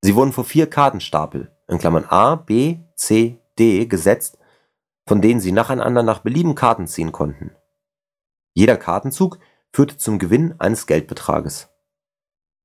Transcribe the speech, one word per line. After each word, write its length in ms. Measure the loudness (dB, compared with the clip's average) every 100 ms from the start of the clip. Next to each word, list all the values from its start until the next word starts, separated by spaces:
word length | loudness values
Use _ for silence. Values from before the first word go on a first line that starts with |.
Sie 120 | 0
wurden 180 | 2 2
vor 120 | 0
vier 260 | -4 0 0
Kartenstapel, 880 | 2 2 0 -4 -4 -4 -8 -14 _ -6
in 120 | -2
Klammern 260 | 0 0 2
A, 300 | 2 4 2
B, 460 | -2 0 0 -4 -12
C, 480 | -8 0 2 0 -4 _ 0
D, 300 | 2 2 0
gesetzt, 500 | 0 0 0 -2 -16 _ _ _ _ _ _ -2
von 140 | 2
denen 180 | 4 2
sie 120 | 0
nacheinander 520 | 0 0 -2 -2 0
nach 160 | 0 -2
Belieben 340 | -2 -2 -2
Karten 320 | 0 0 0 -4
ziehen 260 | -6 -6
konnten. 440 | -4 -6 -8 -16 -20 _ _ _ _ _ _ _ _ _
Jeder 240 | 2 2 2
Kartenzug 640 | 0 -4 -4 -2 -4 -4 _ _ _
führte 240 | 0 0 0
zum 220 | -4 -4
Gewinn 340 | 2 2 0 -2
eines 260 | -2 -2 -2
Geldbetrages. 840 | -2 -2 -8 -4 -4 -4 -12 -18 _ _ _ _ _ _ _ _ _